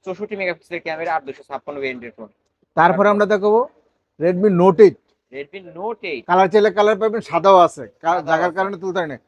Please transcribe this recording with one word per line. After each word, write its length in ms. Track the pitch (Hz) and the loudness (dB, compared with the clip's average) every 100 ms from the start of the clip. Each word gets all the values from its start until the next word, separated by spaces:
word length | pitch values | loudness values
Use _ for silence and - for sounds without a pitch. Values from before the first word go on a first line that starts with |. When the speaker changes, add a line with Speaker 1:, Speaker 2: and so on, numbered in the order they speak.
| 190 | -10
Speaker 1:
চৌষট্টি 300 | 180 208 202 | -10 -10 -6
মেগাপিক্সেল 440 | 185 165 _ 175 | -6 -8 _ -10
ক্যামেরা, 360 | 165 160 170 160 | -8 -8 -4 -6
আট 80 | |
দুশো 200 | 135 131 | -6 -16
ছাপ্পান্ন 360 | - 135 - 143 | -12 -12 -10 -8
ভেরিয়েন্টের 320 | 135 127 120 | -8 -8 -14
ফোন। 140 | - 107 | -18 -20
Speaker 2:
তারপর 480 | _ _ _ _ - | _ _ _ _ 0
Speaker 1:
তারপর? 300 | 170 180 202 | 0 2 2
Speaker 2:
আমরা 200 | 202 202 | 2 0
দেখাবো 420 | 208 208 220 262 _ _ _ _ _ | 0 2 0 -2 _ _ _ _ _
Redmi 300 | 165 180 208 180 | -4 0 0 4
Note 200 | 185 170 | 2 6
এইট। 160 | 202 120 _ _ _ | 4 4 _ _ _
Speaker 1:
Redmi 280 | 131 143 196 175 165 | -18 -16 -18 -20 -14
Note 260 | 208 226 | -12 -12
eight। 200 | 185 135 - | -12 -12 -2
Speaker 2:
কালার 200 | 180 190 | 2 4
চাইলে 240 | 208 208 | 4 2
কালার 280 | 190 208 208 | 2 0 2
পাবেন, 220 | 220 220 | -2 -4
সাদাও 360 | - 165 185 190 | -4 0 6 6
আছে, 300 | 165 - 113 | 6 0 -18
কা-, 60 | _ | _
Speaker 1:
সাদাও 240 | 165 180 151 | -4 -4 -2
Speaker 2:
জাগার 220 | 160 180 | -2 -2
Speaker 1:
আছে। 80 | 170 | -2
Speaker 2:
কারণে 220 | 190 196 | -6 -6
তুলতে 220 | 190 180 | -6 -6
হয় 80 | 160 | -6
না। 100 | 123 | -10